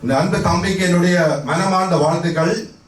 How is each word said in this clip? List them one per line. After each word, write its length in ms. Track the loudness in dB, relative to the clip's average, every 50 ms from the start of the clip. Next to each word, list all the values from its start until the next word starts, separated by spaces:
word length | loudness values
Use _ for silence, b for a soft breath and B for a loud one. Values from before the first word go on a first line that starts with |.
இந்த 120 | -2 0 0 0
அன்பு 180 | 0 0 0 -2 0 0
தம்பிக்கு 360 | 0 0 0 -2 -2 0 0 2
என்னுடைய 320 | 2 4 4 4 2 2 2 2 0 -2 -4 -4
மனமார்ந்த 480 | -4 -2 0 0 0 0 0 0 0 0 2
வாழ்த்துக்கள். 520 | 2 0 0 -2 -2 -2 0 0 0 -2 -2 -6 -10 -16 -20 _